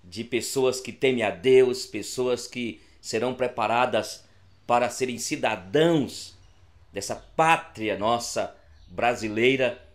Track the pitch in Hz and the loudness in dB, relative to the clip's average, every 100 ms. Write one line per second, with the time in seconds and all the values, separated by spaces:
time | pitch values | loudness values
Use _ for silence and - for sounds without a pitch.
0 | 90 90 117 120 - 139 127 123 - 101 | -16 -12 -4 -4 -2 0 0 0 -8 -2
1 | 135 123 104 90 127 131 127 - - 107 | 0 2 -2 0 6 8 6 2 -6 -8
2 | 98 - 127 123 - 123 120 - - - | -8 -4 -2 -2 -4 -8 -8 -10 -20 -20
3 | - 113 123 123 123 - 107 117 123 110 | -6 -2 -2 -2 -4 -2 0 2 2 0
4 | 104 - _ _ _ _ - 120 120 - | -4 -12 _ _ _ _ 0 2 2 0
5 | 127 117 - 147 120 107 92 143 165 160 | -2 0 -6 -2 -2 -4 -2 2 4 4
6 | 123 - - - - _ - - - 98 | 0 -6 -16 -20 -20 _ -20 -20 -12 -10
7 | - 107 - - 160 165 - - 110 95 | -8 -8 -8 0 2 2 0 -8 -4 -2
8 | 107 117 - 117 95 - - - - 90 | 0 0 -2 -4 -6 -8 -20 -20 -14 -2
9 | 117 120 110 107 123 135 123 - - | 0 0 -4 2 2 4 0 -2 -18